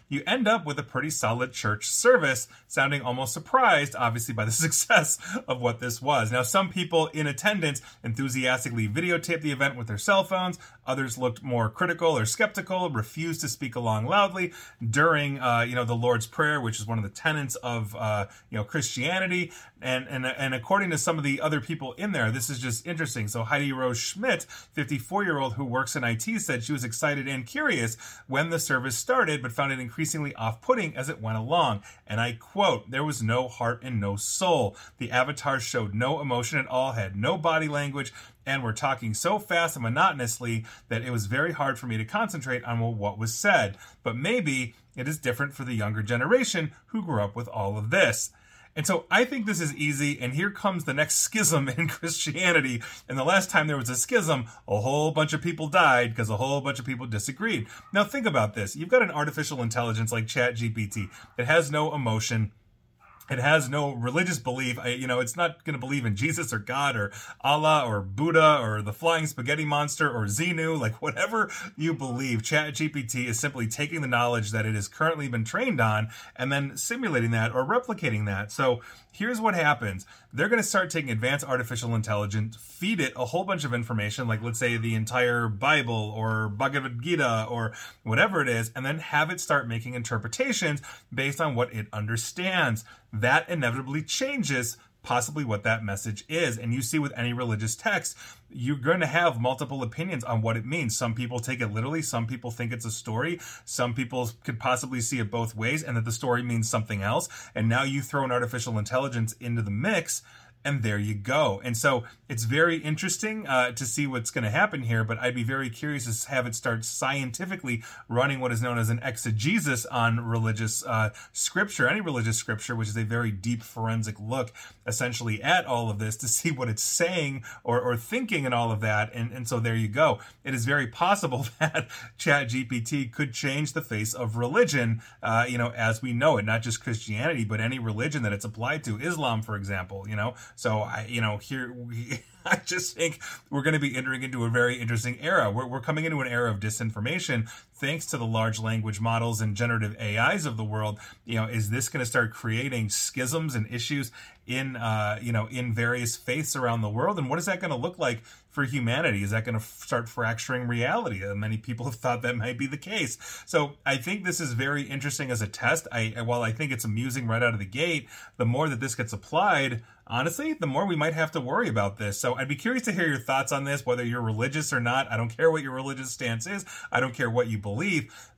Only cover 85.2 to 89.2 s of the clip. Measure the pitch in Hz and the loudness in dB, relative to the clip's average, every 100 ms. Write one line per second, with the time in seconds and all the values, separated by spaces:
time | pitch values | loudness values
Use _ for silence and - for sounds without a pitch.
85.2 | 123 120 117 101 131 151 120 113 104 107 | 2 2 0 0 4 4 4 -2 -2 -2
86.2 | 110 110 107 101 135 139 131 120 143 165 | 0 2 0 0 0 0 -4 -6 0 2
87.2 | 131 113 110 120 110 - - - 110 117 | 4 2 0 -2 -2 -4 -16 -12 0 4
88.2 | 202 180 135 117 113 131 131 156 - 147 | 4 4 2 0 -2 -4 -4 -4 0 2